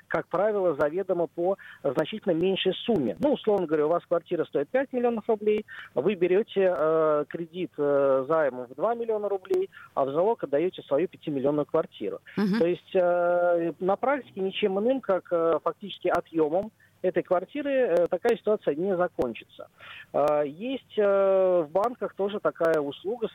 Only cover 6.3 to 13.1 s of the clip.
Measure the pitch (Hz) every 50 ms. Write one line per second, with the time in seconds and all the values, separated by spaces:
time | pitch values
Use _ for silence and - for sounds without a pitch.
6.3 | 185 202 226 - - 196 190 180 175 - 151 156 160 160 156 156 151 147 147 -
7.3 | - 165 170 165 165 185 170 147 - - 143 143 143 139 139 139 131 135 131 131
8.3 | 160 160 156 135 123 127 123 120 131 143 170 220 240 233 233 226 220 208 208 202
9.3 | 202 190 190 - 190 185 196 - - - - - _ - 139 135 139 160 180 214
10.3 | 233 - - 143 139 143 170 185 - - - - 143 143 175 185 - - - 165
11.3 | 143 135 123 147 151 151 143 - - 160 170 - - - 110 92 92 - - -
12.3 | - 190 208 190 196 226 165 175 175 - - - - 185 175 175